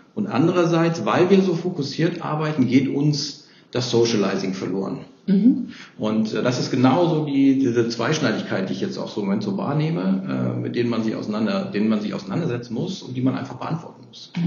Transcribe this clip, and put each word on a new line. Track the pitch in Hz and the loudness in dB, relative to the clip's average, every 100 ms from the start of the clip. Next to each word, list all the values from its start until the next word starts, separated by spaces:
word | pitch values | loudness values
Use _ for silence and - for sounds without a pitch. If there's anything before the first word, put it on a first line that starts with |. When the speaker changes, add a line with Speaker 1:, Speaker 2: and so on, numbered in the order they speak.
| _ | _
Speaker 1:
und | 110 98 | -6 -2
andererseits, | 135 165 180 165 165 165 165 101 | 2 4 4 2 4 2 0 0
weil | 127 180 | 2 6
wir | 190 | 6
so | 185 | 4
fokussiert | 165 185 - 131 - 170 - | 0 -2 -4 -6 0 -2 -2
arbeiten, | 147 151 156 135 120 | -4 -2 -2 0 4
geht | 131 135 | 4 2
uns | 139 151 143 - - - - _ | 2 2 0 -4 -12 -20 -20 _
das | 123 123 | -6 0
Socializing | 117 117 110 95 98 98 | 2 4 2 0 0 -4
verloren. | 95 90 95 95 - - - - | -4 -4 -4 -6 -8 -12 -8 0
Speaker 2:
Mhm. | 196 233 285 - - - - | 4 6 4 -2 -12 -18 -4
Speaker 1:
Und, | 110 110 110 | 0 0 0
äh, | 110 | 0
das | 113 127 | 0 0
ist | - | 0
genauso | 123 131 170 165 156 | 4 4 6 4 2
die, | 147 139 139 135 | 0 4 4 4
diese | 123 117 113 | 2 2 0
Zweischneidigkeit, | - 113 - 120 98 - 98 95 | -2 -2 0 0 -2 -2 -4 -2
die | |
ich | 92 | -4
jetzt | 95 95 | -4 -6
auch | 95 | -6
so | 110 | -4
im | 98 | -2
Moment | 101 | -2
so | 101 98 | -2 -2
wahrnehme, | 127 151 156 170 190 190 139 131 123 | -2 0 0 0 0 -2 -2 -2 -2
äh, | 123 | -4
mit | 123 120 | -4 -2
denen | 120 | -2
man | 113 | 0
sich | 110 107 | -2 -4
auseinander-, | 107 107 104 98 | -4 -2 0 -2
denen | 95 101 110 | -2 -2 0
man | 104 | 0
sich | 101 | -2
auseinandersetzen | 98 95 - 120 120 - | -6 -6 -4 -4 -6 -6
muss | 113 185 - | -6 -6 -8
und | 127 123 | -8 -2
die | |
man | 131 | -2
einfach | 143 - - | -2 -8 -10
beantworten | 143 165 - - - | -8 -8 -10 -20 -20
muss | - - | -20 -10
Speaker 2:
Mhm. | 180 | -2